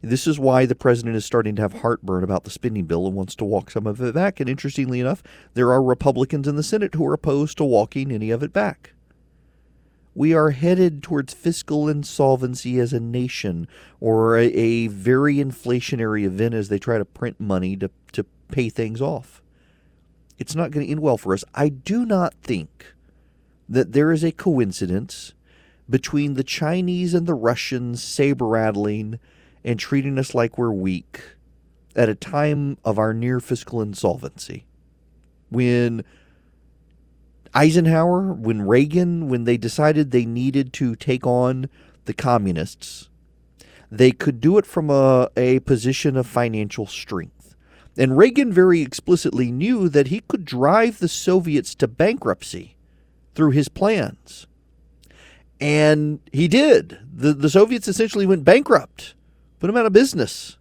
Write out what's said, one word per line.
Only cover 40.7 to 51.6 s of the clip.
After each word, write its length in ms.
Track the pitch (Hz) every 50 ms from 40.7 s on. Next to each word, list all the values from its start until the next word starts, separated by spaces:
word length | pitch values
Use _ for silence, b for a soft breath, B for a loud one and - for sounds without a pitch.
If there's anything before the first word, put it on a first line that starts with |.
| -
to 200 | - 139 123 113
take 320 | 110 - - 131 123 -
on 440 | 127 123 123 123 127 131 131 131 135 b b b b b b _
the 100 | - -
communists, 960 | - - 131 120 117 104 95 90 80 80 - - _ - - - - - _ _ _ _ _ _ _ _ _ _ b b b b b b b
they 220 | - 104 127 127 127
could 300 | _ - 151 135 117 113
do 160 | 156 180 208
it 80 | 196
from 220 | - - 180 156 151
a, 420 | 143 139 135 135 131 127 127 - _
a 240 | - 127 127 127 131
position 560 | - - 139 117 107 123 135 - - 151 131
of 120 | 131 127 117
financial 580 | - 123 120 117 113 107 107 101 - - 107
strength. 720 | 95 - - - - 110 92 82 - _ _ _ - _ b b b b b b b b
And 200 | - 135 131 131
Reagan 360 | 135 196 254 240 269 285 240 196
very 300 | 175 185 185 180 170 151
explicitly 680 | 123 - - - - 180 165 - 160 - 120 131 120
knew 380 | 120 127 160 214 254 233 190 175
that 200 | 139 143 139 131
he 120 | 156 220
could 240 | - _ - - 180
drive 540 | 147 - 123 127 143 175 214 226 233 226 -
the 100 | - 165
Soviets 640 | - - - - 180 190 175 170 151 143